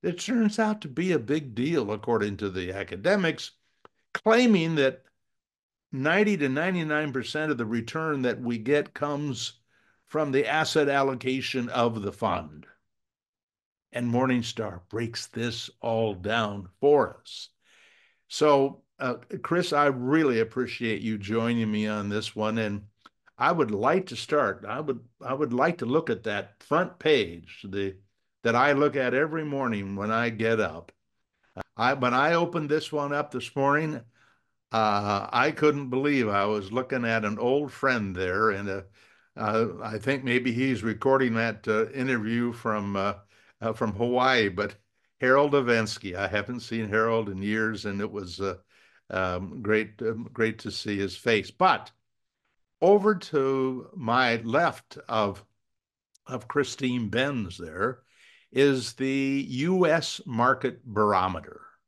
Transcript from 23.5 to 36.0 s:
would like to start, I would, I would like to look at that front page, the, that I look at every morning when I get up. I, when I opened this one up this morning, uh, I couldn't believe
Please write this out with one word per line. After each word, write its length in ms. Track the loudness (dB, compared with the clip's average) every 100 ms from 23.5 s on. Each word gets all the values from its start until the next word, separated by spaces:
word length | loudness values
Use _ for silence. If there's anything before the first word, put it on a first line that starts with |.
would 200 | 2 0
like 340 | 2 2 2 -2
to 100 | -12
start, 480 | -2 0 0 -2 -8
I 100 | -8
would, 200 | -4 -6 -8 _ -8
I 80 |
would 200 | -4 0
like 260 | 2 0 0
to 80 | 0
look 240 | 0 0
at 100 | -4 -2
that 360 | -4 -6 _
front 380 | -2 0 0 -2
page, 680 | 4 4 2 -6 -18 -18 -10
the, 280 | -4 -4 -6 _ _ _ _
that 120 | 0 4
I 180 | 4
look 220 | 4 2 2
at 200 | 0 0
every 280 | 0 -2
morning 520 | -4 -4 -2 -2 -4 -6
when 160 | -2
I 180 | 0 -2
get 300 | 0 0 2
up. 320 | 0 -4 -16 _ _ _ _ _ _ -16 -14 -2
I, 180 | 0
when 200 | 2 2
I 220 | 2 2 2
opened 340 | 0 -2 -2
this 220 | -2 -2
one 200 | -6 -2
up 200 | -2 -4
this 240 | -6 -8 0
morning, 400 | 2 2 0 -6 -12 _ _ _ _ _ _
uh, 560 | 0 2 2 0 0 0
I 180 | 2 2
couldn't 400 | 4 2 2 -2
believe 400 | -2